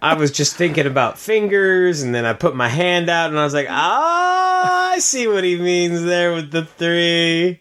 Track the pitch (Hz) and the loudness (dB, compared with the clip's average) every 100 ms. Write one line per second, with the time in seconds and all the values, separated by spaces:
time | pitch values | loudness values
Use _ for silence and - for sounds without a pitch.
0 | 147 160 147 135 143 - 175 151 143 135 | 0 2 0 0 -4 0 -2 0 0 2
1 | 117 - - 220 208 202 196 185 180 160 | 0 -2 -2 0 2 2 2 4 2 0
2 | 131 120 117 113 175 131 120 131 180 180 | -2 -2 -2 0 0 0 0 0 0 0
3 | 170 170 165 151 147 147 139 92 165 226 | 0 0 0 0 0 0 -2 0 0 2
4 | 320 339 359 370 370 370 370 359 370 359 | 0 0 0 0 0 0 0 0 0 -2
5 | - 269 233 202 185 175 175 180 175 170 | -2 -2 0 0 0 0 0 0 0 -2
6 | 170 175 175 170 151 160 160 - 170 170 | -2 0 0 -2 -4 -6 -6 -6 -2 0
7 | 170 170 165 165 175 180 | 0 2 0 2 0 -4